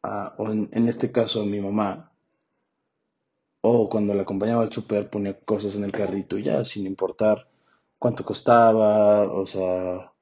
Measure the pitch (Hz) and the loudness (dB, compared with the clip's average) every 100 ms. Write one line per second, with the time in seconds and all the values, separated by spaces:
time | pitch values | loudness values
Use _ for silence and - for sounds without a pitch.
0 | - 104 101 - 110 107 101 117 117 117 | -8 -8 -10 -6 -4 -2 -2 0 0 0
1 | 113 120 113 113 104 101 98 104 101 90 | -2 0 0 -2 -2 -4 -2 -2 -2 -4
2 | - _ _ _ _ _ _ _ _ _ | -14 _ _ _ _ _ _ _ _ _
3 | _ _ _ _ _ _ 110 120 104 110 | _ _ _ _ _ _ 2 4 2 0
4 | 104 101 92 98 104 117 110 - - 104 | 0 -2 -2 -2 0 0 0 -4 -2 -4
5 | 104 107 98 95 - 104 104 104 101 107 | -2 -4 -6 -8 -4 -2 -2 -4 -6 -4
6 | 98 98 - 98 - 135 113 104 95 98 | -4 -4 -6 -6 -2 -2 -2 -6 -8 -4
7 | 95 - 107 104 _ _ _ _ _ _ | -6 0 2 2 _ _ _ _ _ _
8 | 123 123 - 101 - 117 113 110 107 107 | -2 -2 -6 -4 4 6 6 6 4 6
9 | 104 104 101 98 95 95 92 92 92 90 | 6 4 2 -2 -4 -4 -2 -2 -4 -8
10 | - _ | -12 _